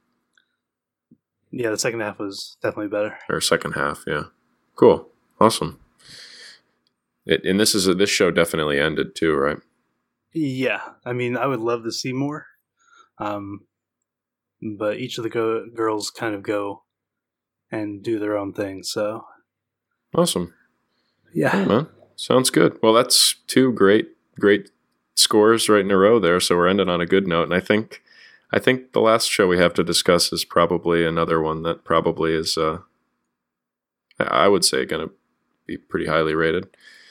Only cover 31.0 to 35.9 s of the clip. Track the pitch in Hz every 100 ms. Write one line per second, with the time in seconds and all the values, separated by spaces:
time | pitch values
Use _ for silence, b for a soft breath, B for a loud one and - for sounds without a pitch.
31 | 82 82 85 82 78 80 82 82 - 82
32 | 85 82 80 80 80 - 80 80 - _
33 | _ _ _ _ _ _ _ _ _ _
34 | _ - - 60 92 98 - 65 65 80
35 | 80 _ _ _ _ _ - - _